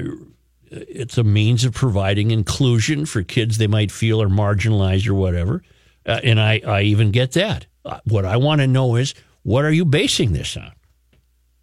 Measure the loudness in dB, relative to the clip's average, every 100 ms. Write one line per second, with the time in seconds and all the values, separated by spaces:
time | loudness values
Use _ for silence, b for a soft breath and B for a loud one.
0 | -8 -12 -16 _ _ _ _ -18 -14 -12
1 | -6 0 2 4 4 2 0 0 0 0
2 | 0 0 2 0 -2 0 2 2 2 -2
3 | -4 -4 -2 -2 0 0 0 2 0 -2
4 | 0 0 2 2 2 0 0 2 2 0
5 | 0 0 0 0 -2 -4 b b b b
6 | -6 -2 2 2 2 0 0 0 2 2
7 | 2 2 0 0 -2 -4 -10 _ -14 -10
8 | -2 -2 0 0 0 2 2 2 2 0
9 | -2 b b b -2 0 2 2 2 2
10 | 0 0 0 -2 -4 -10 -14 -20 _ _
11 | _ _ _ _ _ _